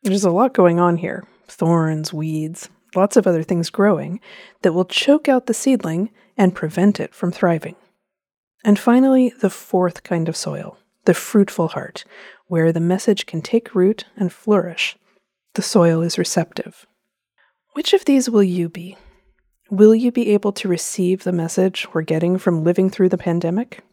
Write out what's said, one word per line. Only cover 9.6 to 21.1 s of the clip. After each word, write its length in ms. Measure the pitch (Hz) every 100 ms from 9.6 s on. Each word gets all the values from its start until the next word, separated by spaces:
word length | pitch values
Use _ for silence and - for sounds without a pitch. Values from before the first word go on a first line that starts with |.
| - 185 180 170
kind 260 | - 170 165
of 80 | 160
soil, 400 | - 151 - - _ _ -
the 80 |
fruitful 560 | - - 214 196 - 165
heart, 360 | - 131 - - - - - _
where 240 | 170 165
the 80 | 165
message 460 | 170 185 - 196 -
can 160 | 165
take 340 | - 226 233 -
root 300 | 185 220 - -
and 160 | 185
flourish. 640 | - - 208 175 165 - - _ _ _ _ _ -
The 60 |
soil 400 | 196 208 170 165
is 160 | 170 -
receptive. 680 | 175 - 165 - - - _ _ _ _ _ _ _ _ _
Which 200 | - -
of 120 | 392 -
these 240 | 277 247
will 140 | 226
you 260 | 196 180 170
be? 280 | 170 175 - - _ _ _ _ _ _
Will 260 | 190 214 226
you 160 | 240
be 180 | 240 220
able 220 | 208 202
to 140 | 196 196
receive 560 | 175 - - 180